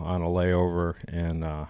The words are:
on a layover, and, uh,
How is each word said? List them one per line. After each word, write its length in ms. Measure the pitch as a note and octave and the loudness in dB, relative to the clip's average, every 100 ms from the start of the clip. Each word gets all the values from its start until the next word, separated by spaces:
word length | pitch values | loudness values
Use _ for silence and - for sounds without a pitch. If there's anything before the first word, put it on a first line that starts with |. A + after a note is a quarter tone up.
on 180 | D#2+ F2+ | -2 -2
a 40 | E2+ | 0
layover, 680 | F2 F2+ F2+ F2+ E2+ E2+ E2 - | 2 4 4 2 2 0 -2 -6
and, 340 | E2+ E2+ D#2+ | -4 -2 -2
uh, 240 | D#2+ D2+ D#2 | -4 -6 -8